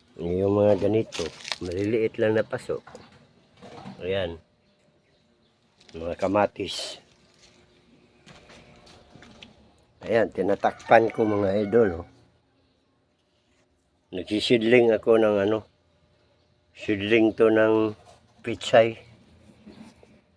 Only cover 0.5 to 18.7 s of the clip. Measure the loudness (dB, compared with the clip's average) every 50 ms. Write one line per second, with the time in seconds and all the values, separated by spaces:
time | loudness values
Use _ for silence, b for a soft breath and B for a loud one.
0.5 | 2 2 2 2 2 2 0 0 0 -2 -2 -4 -8 -10 -10 -10 -12 -16 -14 -14
1.5 | -12 -10 -10 -8 -6 -6 -4 -2 -2 -2 -4 -4 -4 -2 -2 0 0 0 -2 -4
2.5 | -8 -12 -8 -8 -10 -10 -10 -16 -20 -20 -20 -20 -20 _ _ _ _ _ _ _
3.5 | _ _ -20 -20 -20 -20 -20 -20 -16 -10 -8 -6 -4 -4 -4 -6 -8 -12 -18 _
4.5 | _ _ _ _ _ _ _ _ _ _ _ _ _ _ _ _ _ _ _ _
5.5 | _ _ _ _ _ _ _ -20 -16 -12 -10 -10 -6 -6 -4 -2 0 0 0 -2
6.5 | -4 -8 -10 -10 -10 -10 -12 -12 -14 -18 -20 _ _ _ _ _ _ _ _ _
7.5 | _ _ _ _ _ _ _ _ _ _ _ _ _ _ _ -20 -20 -20 -20 -20
8.5 | -20 -20 -20 -20 -20 -20 -20 -20 -20 -20 _ _ -20 -20 -20 -20 -20 -20 -20 -20
9.5 | _ _ _ _ _ _ _ _ _ _ -4 -2 0 0 0 0 -2 -2 -2 -2
10.5 | 0 0 -2 -4 -4 -6 2 4 4 4 4 2 0 -2 -2 0 0 0 0 0
11.5 | 0 -2 -2 2 2 2 2 2 0 -6 -10 -14 _ _ _ _ _ _ _ _
12.5 | _ _ _ _ _ _ _ _ _ _ _ _ _ _ _ _ _ _ _ _
13.5 | _ _ _ _ _ _ _ _ _ _ _ _ -12 -12 -6 -4 -4 -2 2 2
14.5 | 2 2 4 4 4 4 6 4 2 2 2 2 2 4 4 2 2 2 0 0
15.5 | -2 -2 -6 _ _ _ _ _ _ _ _ _ _ _ _ _ _ _ _ _
16.5 | _ _ _ _ _ -10 -6 -6 -4 -4 -2 0 2 2 2 2 2 2 2 4
17.5 | 4 4 4 4 2 2 0 -2 -6 -10 _ -20 -20 _ _ _ _ _ -10 -10
18.5 | -10 -10 -2 4